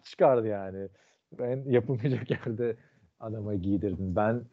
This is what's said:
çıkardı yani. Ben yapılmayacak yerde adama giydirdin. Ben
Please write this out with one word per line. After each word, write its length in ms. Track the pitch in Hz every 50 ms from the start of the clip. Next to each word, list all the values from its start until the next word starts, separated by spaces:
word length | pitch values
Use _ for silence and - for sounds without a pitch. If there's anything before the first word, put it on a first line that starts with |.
| -
çıkardı 440 | - - - - 147 131 120 110
yani. 400 | 110 104 98 98 95 95 95 98 95 98 _ _ _ _ _ _ _ - -
Ben 240 | 123 120 127 135 135
yapılmayacak 640 | 139 120 120 117 131 135 110 110 143 131 113 113 -
yerde 460 | 117 - - 123 113 107 120 117 110 - _ _ _ _ _ _ _ _
adama 360 | 117 113 107 110 101 104 104
giydirdin. 600 | 95 85 98 101 90 95 101 87 80 95 92 90
Ben 260 | 104 104 110 117 120 117 -